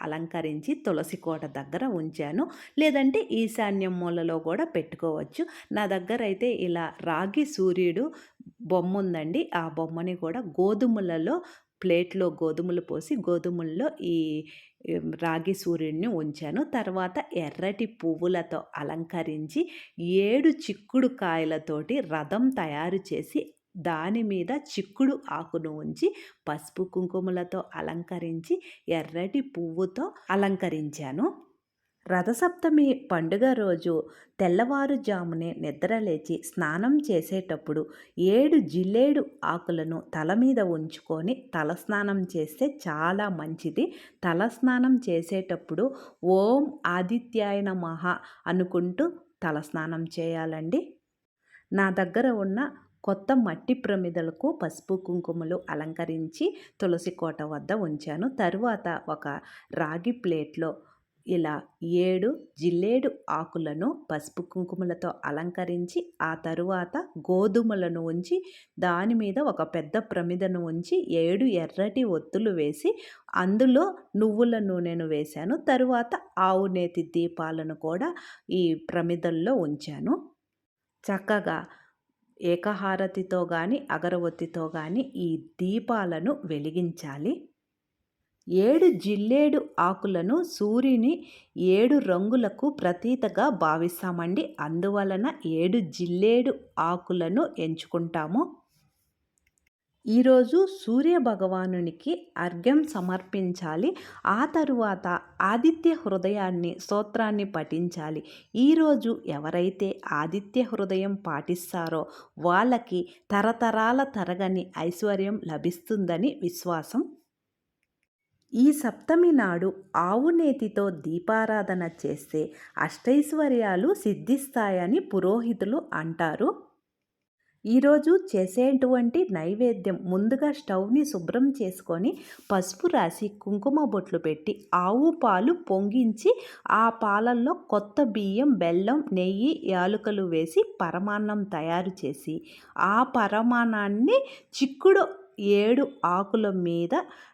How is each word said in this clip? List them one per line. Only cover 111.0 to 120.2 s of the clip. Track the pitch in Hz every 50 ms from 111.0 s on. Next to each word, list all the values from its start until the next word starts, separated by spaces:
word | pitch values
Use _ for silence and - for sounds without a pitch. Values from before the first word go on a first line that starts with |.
| 190 202 196
పాటిస్తారో | 196 - 175 151 143 151 - 175 175 - - - 180 165 165 165 156 - - - - - - _ -
వాళ్ళకి | 151 175 175 190 226 254 247 226 233 - 185 180 175 - - - _ _
తరతరాల | 208 202 202 226 233 233 240 226 220 220 220 226 247 269 277
తరగని | 277 - 214 180 180 180 180 196 185 185 185 180 185 - -
ఐశ్వర్యం | 160 175 175 - 214 208 202 196 196 196 214 - -
లభిస్తుందని | 165 156 147 - 175 175 - - - 220 202 185 170 170 165 208 302 - - 185
విశ్వాసం. | 175 175 - - 180 170 160 151 - - 254 370 - - - _ _ _ _ _ _ _ _ _ _ _ _ _ _ _ _ _ _ _ _ _ _ _ _ _ _ -
ఈ | 226 254 294 294
సప్తమి | 294 - 233 214 - - - 320 330 359 349 311
నాడు | 262 214 185 175 170 185 196 190 - - - -
ఆవు | - 170 180 202 240